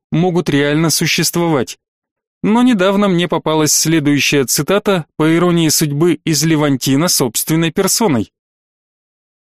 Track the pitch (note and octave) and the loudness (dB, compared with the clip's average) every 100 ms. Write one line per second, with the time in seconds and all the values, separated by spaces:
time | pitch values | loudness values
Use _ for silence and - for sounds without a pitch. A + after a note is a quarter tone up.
0 | _ D3+ F#3 F3 - C#3+ C#3+ D3+ E3 - | _ -2 0 0 0 0 0 0 0 0
1 | D#3+ - E3 F3 E3+ D3 A2 - _ _ | -2 -2 -2 -2 0 0 -2 -8 _ _
2 | _ _ _ _ F3+ A3+ B3 A3 F#3 G3 | _ _ _ _ 0 2 2 2 2 2
3 | G3+ F3 F3 E3 D#3+ D#3 D3+ - D#3 D#3+ | 0 0 0 -2 -2 0 0 0 0 0
4 | D3 C#3+ - D3 B2 - D3 G3 G#3 F#3+ | 2 0 0 0 0 -2 0 0 0 -2
5 | - - D#3 E3 F3+ E3+ D#3+ - D#3 C#3+ | -4 -2 0 2 2 2 0 0 -2 0
6 | F3 D#3+ - D3+ D#3+ D#3 D3+ C3+ - C3+ | 0 0 -2 -2 0 0 0 0 0 0
7 | F3+ - B2+ - - D#3+ E3 F3 F#3+ - | 0 0 -2 -4 -2 0 0 -2 -2 0
8 | A3 B2 G2 _ _ _ _ _ _ _ | 0 0 -4 _ _ _ _ _ _ _
9 | _ _ _ _ _ | _ _ _ _ _